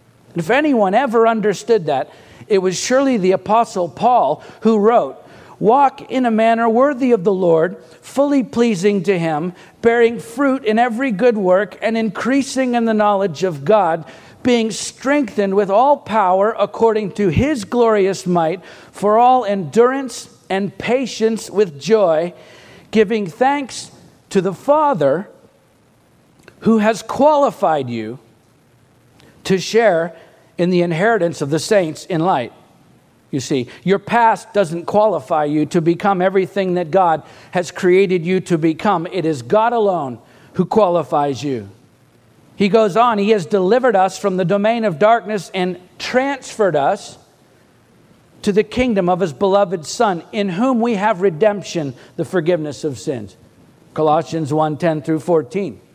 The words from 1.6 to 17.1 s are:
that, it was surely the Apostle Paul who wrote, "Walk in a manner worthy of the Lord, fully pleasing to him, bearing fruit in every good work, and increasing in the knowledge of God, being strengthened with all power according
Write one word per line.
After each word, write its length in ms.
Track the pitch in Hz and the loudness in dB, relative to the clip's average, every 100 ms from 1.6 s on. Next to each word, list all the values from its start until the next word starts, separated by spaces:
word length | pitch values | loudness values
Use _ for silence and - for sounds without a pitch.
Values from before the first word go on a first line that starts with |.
| - 220 156 | 0 0 0
that, 260 | 135 151 - - - - | -4 -4 -12 -20 -20 -2
it 120 | 196 | 0
was 200 | 185 175 | 0 -2
surely 380 | - 254 277 240 | 0 2 2 2
the 160 | 180 | 2
Apostle 560 | 185 - 220 226 196 175 | 0 2 0 0 -4 -6
Paul 560 | - 226 240 139 151 - - | -2 2 2 2 -2 -8 -4
who 180 | 220 220 | 0 2
wrote, 420 | 208 240 139 135 - - - - | 4 2 0 -6 -20 -20 -20 -2
"Walk 500 | 180 254 277 - - | 2 4 2 0 -6
in 160 | 262 | -2
a 60 | 247 | 0
manner 380 | 220 226 226 233 | 2 2 2 2
worthy 420 | 226 285 254 262 | 2 2 2 0
of 140 | 226 | 2
the 80 | 175 | 2
Lord, 500 | 185 175 160 180 196 - - | 0 2 2 0 -4 -18 -20
fully 420 | - 254 285 285 | -6 -2 2 0
pleasing 580 | 226 - 233 190 202 202 | 0 0 0 2 0 0
to 160 | 185 185 | 0 -2
him, 340 | 165 147 180 175 - _ | -2 -4 -6 -10 -20 _
bearing 380 | 233 233 233 226 | 0 4 2 0
fruit 440 | - 254 277 262 | -10 -2 -2 0
in 140 | 214 220 | 0 0
every 320 | 247 220 269 | 0 -2 -4
good 260 | 185 247 220 | 0 0 2
work, 400 | 185 185 202 - | 2 2 0 -4
and 140 | 220 226 | -4 -2
increasing 760 | 220 - 220 277 254 262 254 | -4 -4 -2 -2 -2 -4 -2
in 100 | 240 | 0
the 100 | 226 | 0
knowledge 480 | 214 208 202 196 143 | 2 2 2 -2 -2
of 220 | 185 143 | -6 -2
God, 400 | 143 214 175 165 151 - - - | 2 2 2 -2 -8 -20 -20 -6
being 260 | 254 233 220 | 0 0 0
strengthened 840 | - - - 247 294 233 - 196 | -6 -12 -8 -2 0 0 -2 0
with 160 | 196 196 | 0 2
all 260 | 202 269 285 | 2 4 2
power 580 | - 220 185 190 208 220 | 0 0 2 2 2 0
according 560 | 196 - 226 214 202 | -4 0 0 2 -4